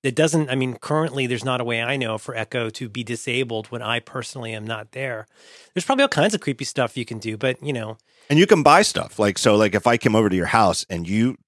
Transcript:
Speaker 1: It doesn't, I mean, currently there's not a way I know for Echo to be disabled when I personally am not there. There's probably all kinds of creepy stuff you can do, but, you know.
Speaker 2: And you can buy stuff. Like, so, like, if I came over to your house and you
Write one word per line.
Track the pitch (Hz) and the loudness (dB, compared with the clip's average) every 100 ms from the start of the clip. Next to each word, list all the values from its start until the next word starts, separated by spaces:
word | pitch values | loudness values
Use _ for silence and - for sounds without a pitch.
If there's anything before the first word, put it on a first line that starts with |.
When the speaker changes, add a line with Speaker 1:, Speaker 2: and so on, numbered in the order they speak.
Speaker 1:
It | 135 | -2
doesn't, | 127 156 160 147 | 2 2 2 0
I | |
mean, | 131 131 117 | -2 -2 -6
currently | - 151 160 139 123 | -2 -2 -2 -2 -2
there's | 120 | -2
not | 123 127 | -2 -2
a | |
way | 120 117 | -2 -2
I | 117 139 | -2 -2
know | 117 107 | -2 -4
for | - 117 | -6 -8
Echo | 107 127 113 | -6 -4 -6
to | - 120 | -8 -10
be | 107 | -10
disabled | 120 117 - 123 123 113 107 | -8 -8 -4 -2 -2 -6 -8
when | 117 | -10
I | 110 117 | -4 -6
personally | - 131 117 135 113 | -6 -12 -10 -10 -10
am | 110 107 | -10 -8
not | 110 110 | -10 -10
there. | - 135 113 107 _ - - _ | -10 -10 -10 -14 _ -20 -20 _
There's | - | -8
probably | - 269 | 0 2
all | 269 | 2
kinds | - 156 | 2 0
of | 180 | 0
creepy | - 127 | -6 -6
stuff | 135 - 120 - | -6 -4 -4 -4
you | |
can | 113 113 | -10 -8
do, | 113 110 | -8 -4
but, | 131 127 | -4 -4
you | 143 | -6
know. | 131 110 113 _ _ _ | -6 -8 -14 _ _ _
Speaker 2:
And | 147 | 4
you | 190 | 8
can | 190 | 6
buy | 143 165 | 8 6
stuff. | 214 - - - | 4 -2 -8 -2
Like, | 104 95 | -2 2
so, | 110 104 | 4 4
like, | 107 | 4
if | 98 120 | 2 2
I | 120 | 2
came | 123 | 2
over | 110 107 | 2 2
to | 92 | 2
your | 82 | 2
house | 113 101 82 - | 4 4 2 -4
and | 87 85 | -8 -2
you | 104 120 - | 0 0 -2